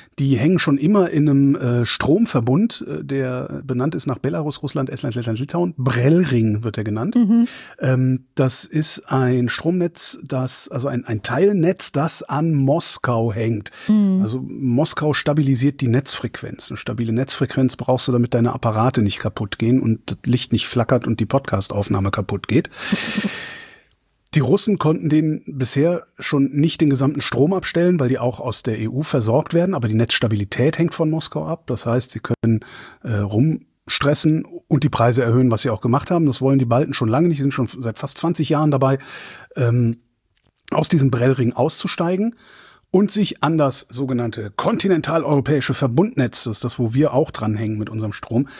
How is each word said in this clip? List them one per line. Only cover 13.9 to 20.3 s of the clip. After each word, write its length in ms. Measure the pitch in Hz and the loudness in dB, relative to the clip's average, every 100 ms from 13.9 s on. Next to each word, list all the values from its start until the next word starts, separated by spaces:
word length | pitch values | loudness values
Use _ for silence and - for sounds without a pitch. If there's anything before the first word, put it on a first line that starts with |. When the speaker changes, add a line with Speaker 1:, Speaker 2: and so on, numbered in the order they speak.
| 214 196 190 | 2 4 2
Speaker 1:
Also 180 | 113 127 | 0 -2
Moskau 680 | 135 - 135 120 165 - 151 | -8 -4 0 2 2 0 0
stabilisiert 680 | 139 - 147 135 127 139 139 | 0 0 2 2 2 2 0
die 80 | 123 | 0
Netzfrequenz. 840 | 117 - - 113 - - - - | 2 0 -2 -4 -10 -12 -8 -6
Eine 60 | - | -6
stabile 340 | - 110 113 | -8 -4 -2
Netzfrequenz 640 | 113 131 - 131 - 127 - | -2 0 0 -2 0 0 0
brauchst 320 | - 127 - | 0 0 2
du, 40 | |
damit 220 | 123 120 | 2 2
deine 180 | 123 117 | 2 2
Apparate 500 | - 117 107 120 131 | 0 -2 2 2 2
nicht 180 | 104 - | 0 0
kaputt 400 | 107 - 107 - | -6 -4 -8 -2
gehen 200 | 113 127 | 2 2
und 300 | 113 110 - | 2 -2 -4
das 80 | - | -8
Licht 280 | - | -2